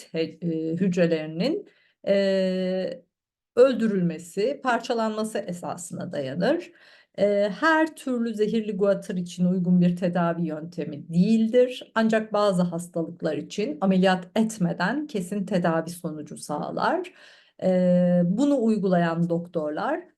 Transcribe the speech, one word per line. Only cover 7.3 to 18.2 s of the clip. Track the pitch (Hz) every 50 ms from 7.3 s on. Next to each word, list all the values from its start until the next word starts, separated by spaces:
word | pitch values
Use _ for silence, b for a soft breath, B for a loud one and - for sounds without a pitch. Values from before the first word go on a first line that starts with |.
| 202 202 202 208 190 -
her | 294 320 320 311 320 311 311
türlü | - - 269 254 240 233 233 214
zehirli | 202 214 208 226 226 214 208 202
guatr | 185 202 202 196 190 - - 190
için | 180 175 175 - 175 180
uygun | 175 185 190 175 180 180 180
bir | 175 175 175
tedavi | 175 196 175 175 185 170 170 170 170 170
yöntemi | 156 151 156 151 170 - 170 147 147 143 143 143 -
değildir. | 165 175 190 220 226 220 226 220 240 247 254 254 254 - - _ -
Ancak | 226 226 220 226 220 220 220
bazı | 208 208 208 208 185 175
hastalıklar | 180 175 165 170 175 - - 170 165 156 170 - 170 165 151
için | 147 - - - - 208 269 302 -
ameliyat | 190 190 190 185 185 190 185 180 - - -
etmeden | 226 220 220 - - 175 170 165 - 175 196 247 302 302
kesin | 294 - 202 175 - 202 208 185
tedavi | - 214 175 175 170 165 165 160 165
sonucu | 175 - - 156 151 151 147 - -
sağlar. | - - - 147 151 147 143 160 - - 220 294 359 359 - B B B B B B B B B B
E, | - 185 185 185 180 180 180 180 180 180 180 175